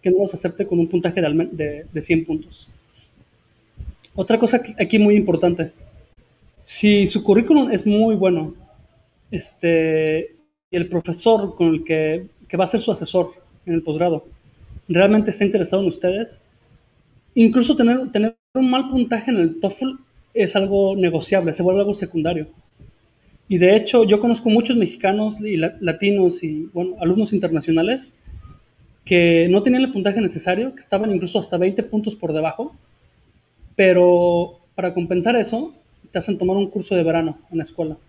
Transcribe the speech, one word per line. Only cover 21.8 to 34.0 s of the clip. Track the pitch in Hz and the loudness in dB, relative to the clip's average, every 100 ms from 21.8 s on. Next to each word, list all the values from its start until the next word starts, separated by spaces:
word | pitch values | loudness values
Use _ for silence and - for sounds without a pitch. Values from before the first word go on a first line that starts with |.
algo | 202 | 0
secundario. | 202 180 165 156 165 156 _ _ _ - _ _ _ _ _ _ | -4 -6 -4 -2 -4 -8 _ _ _ -20 _ _ _ _ _ _
Y | 185 | 2
de | 180 214 | 6 4
hecho, | 214 247 | 4 2
yo | 214 208 | 4 2
conozco | 240 233 240 | 2 0 2
muchos | 214 226 240 | 2 2 0
mexicanos | 185 - 190 208 214 214 | 0 -2 -2 -2 -4 -6
y | 214 180 | -6 -2
la-, | 160 160 | -2 -4
latinos | 175 160 202 202 180 175 | -6 -2 0 2 2 0
y, | 165 156 170 | -8 -8 -8
bueno, | 175 185 180 | -6 -6 -4
alumnos | 175 190 214 | 0 0 0
internacionales | 208 170 160 143 160 180 262 - _ - - - - _ _ _ _ | -2 -2 -4 0 0 0 -4 -8 _ -20 -20 -20 -20 _ _ _ _
que | - 180 170 165 170 | 0 2 4 4 4
no | 190 | 2
tenían | 208 254 | 2 2
el | 262 | 0
puntaje | 202 196 202 | -2 -2 0
necesario, | 196 165 180 185 254 | -2 -4 -4 -2 -4
que | 262 | -8
estaban | _ 196 220 | _ -2 0
incluso | 190 175 214 | -2 -2 -4
hasta | - 175 | -4 -2
veinte | 185 190 | 0 -2
puntos | - 214 208 | -4 -4 -6
por | 208 165 | -8 -6
debajo, | 156 160 165 277 - _ _ _ _ _ _ _ _ - | -4 -4 -6 -12 -12 _ _ _ _ _ _ _ _ -20
pero | - 190 180 | 2 4 6